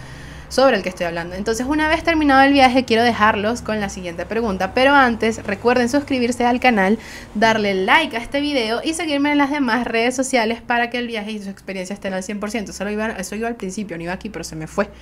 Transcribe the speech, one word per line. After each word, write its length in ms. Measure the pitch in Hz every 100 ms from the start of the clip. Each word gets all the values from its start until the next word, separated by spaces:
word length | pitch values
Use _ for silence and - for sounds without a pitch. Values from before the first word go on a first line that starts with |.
| - - - - -
sobre 300 | - 262 220
el 60 |
que 60 | 185
estoy 160 | - 175
hablando. 300 | 170 170 185
Entonces, 320 | 208 226 254
una 200 | 302 311
vez 160 | 320
terminado 380 | 320 330 294 262
el 120 | 269
viaje, 320 | 277 254 254 -
quiero 180 | 220
dejarlos 580 | 240 214 214 220 208 240
con 180 | - 214
la 100 | 196
siguiente 360 | 196 180 170 180
pregunta. 480 | 214 233 190 190
Pero 220 | 247 269 285
antes, 480 | 254 226 226 220
recuerden 460 | - 196 233 247 240
suscribirse 540 | 285 285 269 240 247
al 160 | 240 247
canal, 380 | 254 220 190 220 - - - 208
darle 400 | 226 220 202 190
like 420 | 190 302 320 233
a 20 |
este 220 | 233 277
video 400 | 294 285 214 233
y 120 | 311 320
seguirme 360 | 339 285 294
en 60 | 294
las 140 | 277
demás 340 | 294 247 233 233
redes 300 | 226 240 254
sociales 460 | 262 254 220 226
para 280 | - 240 240
que 80 | 247
el 80 | 240
viaje 260 | 220 208
y 120 | 214
su 80 | 196
experiencia 420 | 196 - 190 185
estén 200 | 202 196
al 100 | 185
cien 160 | 190 208
por 100 | 208
ciento. 220 | 226 185
Eso 120 | -
lo 60 | 196
iba, 200 | 208 220
eso 240 | 196 185 208
iba 120 | 233
al 80 | 233
principio, 400 | 190 190 196 165
no 80 |
iba 100 | 165
aquí, 160 | 185 214
pero 140 | 165
se 120 | 170 156
me 100 | 156
fue. 240 | - 214 -